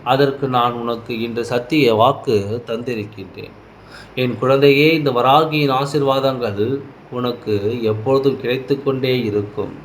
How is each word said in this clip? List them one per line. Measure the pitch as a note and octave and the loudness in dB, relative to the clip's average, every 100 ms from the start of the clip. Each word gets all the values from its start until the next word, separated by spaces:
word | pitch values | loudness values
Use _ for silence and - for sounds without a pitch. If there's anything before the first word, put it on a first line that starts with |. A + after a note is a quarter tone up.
அதற்கு | - C3+ C#3+ C3+ C#3 | 0 2 2 0 -2
நான் | B2 A#2+ | 0 0
உனக்கு | A#2+ A#2 A#2 A2 A#2+ | -2 -6 -6 -6 -6
இன்று | A#2 A#2 A2+ | -4 -4 -4
சத்திய | B2 A#2+ D#3 B2+ | -4 -2 2 4
வாக்கு | G#2+ A#2+ C3 - G#2+ G2+ A#2 A#2+ | 6 4 2 0 0 0 -6 -6
தந்திருக்கின்றேன். | A#2 B2 A#2 G#2 - F#2 E2+ - - - - - - - - | -8 -6 -8 -8 -12 -18 -16 -18 -18 -20 -20 -20 -20 -14 -4
என் | B2+ A2 | -4 0
குழந்தையே, | B2+ C#3 C#3+ C#3 D3+ | 2 6 6 6 4
இந்த | D#3+ C#3+ | 4 2
வராகியின் | A#2+ B2+ C#3+ D#3 D3+ C#3+ C3 | 2 4 4 4 0 0 0
ஆசீர்வாதங்கள் | C#3+ D3 C#3 C3+ C3+ B2+ A#2 G2 A2 C#3 C#3 - - | 0 0 0 2 0 -2 -4 -2 -2 -2 -8 -20 -12
உனக்கு | B2 B2 A#2 - G#2 G2+ A#2+ | -6 -4 -6 -4 -2 -2 -2
எப்பொழுதும் | A2 G#2+ C3+ C3+ C3+ A2+ | -2 -2 0 2 2 -2
கிடைத்து | A#2 B2+ B2+ C#3 | -4 -4 -2 -4
கொண்டே | C#3 C3+ B2+ B2+ | -2 -2 0 0
இருக்கும். | A2+ G#2 G2+ - G2+ - | 0 -2 -4 -8 -8 -10